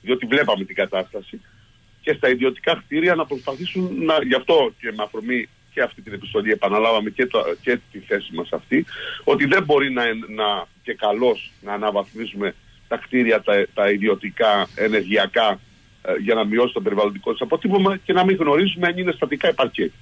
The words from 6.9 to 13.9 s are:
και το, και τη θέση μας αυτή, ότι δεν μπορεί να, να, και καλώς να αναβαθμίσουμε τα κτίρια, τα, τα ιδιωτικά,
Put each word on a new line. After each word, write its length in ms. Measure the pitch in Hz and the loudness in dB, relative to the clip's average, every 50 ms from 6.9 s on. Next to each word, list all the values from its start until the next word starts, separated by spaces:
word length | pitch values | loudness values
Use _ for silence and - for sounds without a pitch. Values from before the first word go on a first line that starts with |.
| 113 110 104 107 | 2 2 0 -4
και 160 | 98 - 127 | -2 -2 -4
το, 140 | 127 - 110 - - 87 - | 0 0 0 0 0 -4 -4
και 180 | - 127 123 120 - - | -2 -2 -2 -2 -4 -12
τη 80 | - 101 | -18 -18
θέση 300 | - - 107 101 95 - - | -6 -4 -4 -4 -4 -6 -8
μας 160 | 82 87 - | -8 -6 -6
αυτή, 340 | - - - - 123 143 175 - - - - - - - - | -6 -8 -4 0 0 0 0 -2 -10 -12 -10 -10 -12 -4 0
ότι 220 | - 139 139 143 | 0 2 2 2
δεν 180 | 135 156 196 175 | 2 2 2 4
μπορεί 280 | 147 151 139 139 139 | 4 2 4 4 0
να, 120 | 127 123 120 117 110 | 0 0 -2 -2 -2
να, 540 | 113 113 101 107 107 107 104 101 95 85 - _ _ _ | -4 -8 -10 -6 -2 0 0 0 -2 -4 -10 _ _ _
και 100 | - 117 | -10 -8
καλώς 580 | - 107 104 101 113 123 123 113 - - - - _ | -2 0 0 2 2 2 2 2 0 -4 -18 -20 _
να 120 | - 101 101 | -10 -8 -6
αναβαθμίσουμε 840 | 101 107 107 101 101 98 - - 110 113 107 - 101 101 95 - - _ - - - - | -2 -2 0 0 0 -4 -4 -8 -10 -10 -10 -6 -4 -4 -4 -4 -8 _ -20 -20 -20 -8
τα 100 | - 117 | -8 -8
κτίρια, 440 | 113 - - - 127 120 113 110 107 | -8 -6 -2 0 0 2 4 2 2
τα, 240 | 101 - 104 101 95 - - | 2 2 2 2 2 0 0
τα 160 | - 101 | 0 2
ιδιωτικά, 760 | 101 | 2